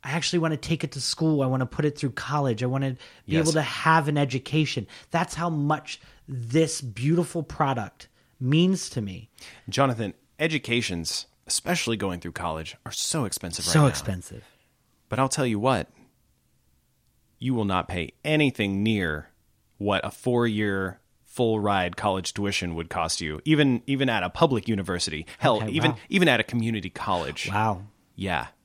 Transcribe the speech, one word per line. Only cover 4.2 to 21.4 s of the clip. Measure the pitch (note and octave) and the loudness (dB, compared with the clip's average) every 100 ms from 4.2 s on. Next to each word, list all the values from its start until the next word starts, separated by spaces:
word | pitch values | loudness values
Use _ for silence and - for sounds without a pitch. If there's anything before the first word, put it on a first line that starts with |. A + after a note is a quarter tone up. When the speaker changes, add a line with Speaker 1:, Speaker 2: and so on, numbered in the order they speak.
| C#3 B2 - D#3 D3+ - G2 - - | 2 -2 -2 0 0 -2 -8 -14 -4
Speaker 1:
That's | E3 F3 - | -4 -2 -2
how | E3+ | -2
much | D#3 C#3+ D3 - - - - - | 0 0 0 -2 -16 -16 -20 -12
this | C3 A#2 D3 D#3+ - | -10 0 2 2 0
beautiful | C3 G#2 C3+ E3+ E3 E3+ | -8 -2 2 2 2 -4
product | D3 - C#3+ B2+ F#2+ _ - _ _ _ | -8 0 0 0 -4 _ -20 _ _ _
means | B2+ D3+ F3+ F#3+ - | 2 6 6 2 -2
to | - | -6
me. | G2+ F#2 A2+ _ - - - | -6 -8 -14 _ -20 -16 -6
Speaker 2:
Jonathan, | G#2 C3+ A2+ G#2 - _ - | 0 2 2 -4 -8 _ -2
educations, | D#3+ D#3 - A#2+ A2 F2 E2 - - _ - | 0 0 0 0 0 -4 -4 -6 -8 _ -6
especially | - - F3 - A2 | -4 -2 -2 0 -2
going | G2 F2+ | -2 -4
through | F2 | -8
college, | - F2 D#2+ D#2 - - | -6 -6 -4 -8 -12 -10
are | |
so | - - E3 G#2+ | -6 -2 -2 -2
expensive | - F2+ D#2+ E2+ | -4 -8 -6 2
right | |
Speaker 1:
So | D3+ | 4
Speaker 2:
now. | C#3+ | 4
Speaker 1:
expensive. | - - F#2 - - - _ _ _ _ _ _ | 2 -4 -6 -8 -18 -18 _ _ _ _ _ _
Speaker 2:
But | G#2+ | -2
I'll | C3 | 0
tell | - B2+ | 0 0
you | G#2+ | 2
what, | B2 A#2 - _ _ _ _ _ _ _ _ _ _ _ _ _ _ _ | 2 0 -2 _ _ _ _ _ _ _ _ _ _ _ _ _ _ _
you | B2 | -2
will | A#2+ G2+ | 0 2
not | F#2 - | 0 0
pay | F2+ D#2 _ | -4 -6 _
anything | D3 D#3 C#3+ - G2+ G2 | 0 4 2 2 -2 0
near | G#2+ G#2+ E2+ D2+ - _ _ _ _ _ | 2 2 0 -4 -8 _ _ _ _ _
what | G#2 G2 | 0 0
a | G2 | -2
four-year | - B2+ A#2+ A#2+ G#2+ G#2 G2 F#2 F2 _ _ _ | -4 0 2 2 0 0 0 -4 -6 _ _ _
full-ride | - | -2